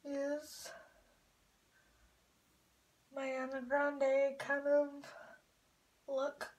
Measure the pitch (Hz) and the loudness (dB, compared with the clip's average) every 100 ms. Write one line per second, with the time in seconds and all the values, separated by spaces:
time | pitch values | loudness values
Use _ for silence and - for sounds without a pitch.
0 | 285 277 277 294 302 - - - - _ | -4 -4 -2 -4 -6 -14 -14 -14 -20 _
1 | _ _ _ _ _ _ _ _ _ _ | _ _ _ _ _ _ _ _ _ _
2 | _ _ _ _ _ _ _ _ _ _ | _ _ _ _ _ _ _ _ _ _
3 | _ 269 269 262 262 269 247 285 285 277 | _ -6 -4 -4 -4 -6 0 2 2 2
4 | 269 269 277 269 - 277 285 285 285 285 | 4 6 4 0 0 0 6 4 4 -4
5 | - - - - _ _ _ _ _ _ | -14 -18 -20 -20 _ _ _ _ _ _
6 | - 269 285 - - | -4 -2 -2 -4 -14